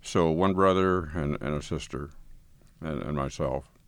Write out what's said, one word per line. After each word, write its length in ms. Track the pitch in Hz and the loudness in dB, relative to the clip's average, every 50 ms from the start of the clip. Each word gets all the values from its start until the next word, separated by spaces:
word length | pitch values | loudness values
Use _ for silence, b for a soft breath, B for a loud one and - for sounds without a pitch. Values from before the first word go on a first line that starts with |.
so 280 | _ - - 98 85 82 | _ -2 2 4 4 4
one 240 | 80 80 92 95 95 | 4 4 2 2 4
brother 580 | 92 95 95 92 92 95 92 92 92 82 76 76 | 4 6 6 6 6 4 4 2 2 0 -2 -4
and, 220 | 90 76 71 73 - | -2 -2 -2 -2 -2
and 140 | - 71 76 | -2 -4 -4
a 60 | 73 | -4
sister 480 | 69 - - 78 - - - 67 71 73 - - - - - - - - - - - - - - | -4 -4 -6 -6 -6 -6 -8 -10 -10 -10 -12 -16 -18 -18 -20 -20 -20 -20 -20 -20 -20 -20 -20 -12
and, 200 | 80 80 76 69 | -8 -6 -6 -6
and 140 | 50 - 73 | -4 -4 -4
myself. 540 | 71 67 67 - - 80 67 65 69 - - _ - _ | -2 -4 -4 -4 -4 -4 -2 -2 -4 -6 -8 _ -20 _